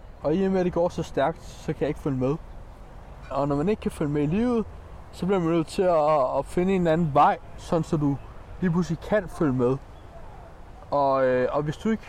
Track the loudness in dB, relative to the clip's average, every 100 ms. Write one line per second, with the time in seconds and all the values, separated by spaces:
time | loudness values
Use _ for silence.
0 | -18 -6 0 2 2 2 2 2 0 0
1 | -4 0 0 0 -10 -10 -6 -2 -2 -2
2 | -2 0 0 0 -6 -16 -16 -16 -18 -18
3 | -18 -16 -6 -2 0 0 0 0 -2 -2
4 | -2 0 0 2 2 0 -2 -8 -16 -16
5 | -16 -6 0 2 2 2 0 2 4 4
6 | 6 4 4 0 0 0 2 4 4 4
7 | 4 6 6 4 -4 -14 -2 -2 2 0
8 | 2 0 -6 -16 -14 -4 0 2 0 -2
9 | 0 0 0 0 0 4 2 2 -4 -18
10 | -18 -16 -16 -16 -18 -18 -18 -18 -4 2
11 | 2 4 4 4 2 0 -2 -2 -2 -2